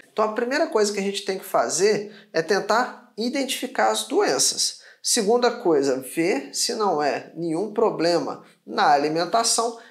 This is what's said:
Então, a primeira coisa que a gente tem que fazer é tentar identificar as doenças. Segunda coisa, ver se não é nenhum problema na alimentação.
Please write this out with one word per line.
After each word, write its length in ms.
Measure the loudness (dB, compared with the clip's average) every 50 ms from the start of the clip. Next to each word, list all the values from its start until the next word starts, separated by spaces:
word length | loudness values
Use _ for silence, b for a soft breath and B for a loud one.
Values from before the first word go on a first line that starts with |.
| -20 _
Então, 140 | _ -2 -2
a 80 | -2 0
primeira 360 | -2 -4 -2 0 -2 -2 2
coisa 220 | 4 4 4 4
que 100 | 2 -2
a 20 | -2
gente 240 | -2 -4 -4 -4
tem 120 | -4 -6 -6
que 60 | -6
fazer 680 | 0 2 2 2 2 2 2 4 4 4 2 B B B B B B -2
é 80 | -2
tentar 720 | 0 2 0 0 2 2 2 2 2 -2 -6 -14 -20 -18 _
identificar 760 | -6 -6 -4 -2 -2 -2 -2 -4 -6 -6 -6 -2 0 0 2
as 140 | 2 0 -4
doenças. 760 | -2 0 0 2 2 2 2 0 0 0 -2 -4 -4 -4 B B B B B _
Segunda 480 | -2 0 0 2 2 2 4 2 2
coisa, 500 | 0 0 2 2 2 4 4 2 0 -2
ver 500 | -4 -8 -4 -2 0 0 0 -2 -4 -6 -6
se 200 | -4 -4 -4 -2
não 280 | 0 0 0 0 0 0
é 280 | 0 -2 -4 -6 -10 -10
nenhum 380 | -8 -6 -4 -4 -4 -4 -4 0
problema 720 | 0 0 0 0 0 0 2 2 0 0 -4 -8 -10 B B B B _
na 240 | -8 -2 2 4 4
alimentação. 880 | 4 4 4 2 0 -2 -2 0 0 0 2 2 0 0 0 -2 -4 B B B